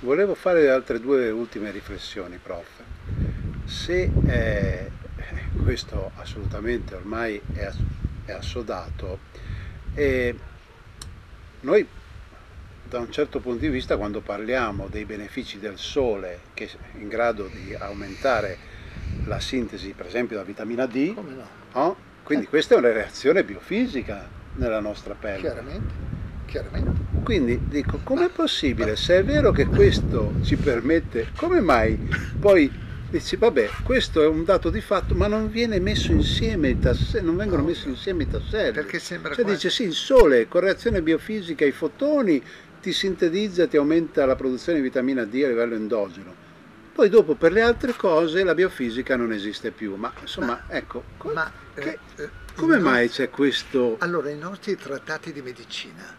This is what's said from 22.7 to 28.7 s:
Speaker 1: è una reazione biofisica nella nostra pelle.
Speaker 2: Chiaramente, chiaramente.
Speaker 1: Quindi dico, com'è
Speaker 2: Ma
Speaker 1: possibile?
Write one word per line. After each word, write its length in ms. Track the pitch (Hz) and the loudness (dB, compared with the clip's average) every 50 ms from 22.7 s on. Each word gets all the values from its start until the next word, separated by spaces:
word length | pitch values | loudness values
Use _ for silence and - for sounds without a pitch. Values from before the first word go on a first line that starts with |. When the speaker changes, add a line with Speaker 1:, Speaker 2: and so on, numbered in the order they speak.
| 170 | 6
Speaker 1:
è 40 | 135 | 6
una 140 | 123 120 110 | 8 6 4
reazione 520 | 110 101 - - - - 131 165 196 170 | 4 -2 -4 -8 -2 2 4 4 4 2
biofisica 840 | - 104 90 - - 175 214 254 240 - 131 104 - 107 98 98 - - - - - - | 0 -4 -14 -8 -4 -2 0 0 0 -2 -6 -6 -6 -10 -10 -10 -16 -18 -18 -18 -14 -6
nella 260 | - - 120 110 107 | -4 -2 0 0 -2
nostra 340 | 104 104 104 - - - 101 | -2 -4 -8 -8 -10 -12 -12
pelle. 260 | - - 107 98 95 | -10 -8 -8 -8 -4
Speaker 2:
Chiaramente, 540 | 92 156 123 117 117 135 156 202 220 - - - - - - - - - - - - | -6 -6 -6 -6 -10 -10 -10 -8 -8 -8 -8 -8 -8 -8 -8 -8 -10 -10 -12 -12 -12
chiaramente. 580 | - - - - - - - - - - - - - - - - | -8 -8 -8 -8 -6 -4 -2 -2 0 0 0 -2 -2 -2 -2 0
Speaker 1:
Quindi 360 | - - 196 127 117 120 123 - | 2 2 2 4 2 2 0 -2
dico, 340 | 160 - 147 135 - - 143 - | -2 -2 -2 -2 -2 -2 -4 -2
com'è 180 | - 262 302 349 | -2 2 2 2
Speaker 2:
Ma 60 | 359 | 0
Speaker 1:
possibile? 640 | - - 330 302 - - - 139 | 2 0 -2 0 0 0 0 0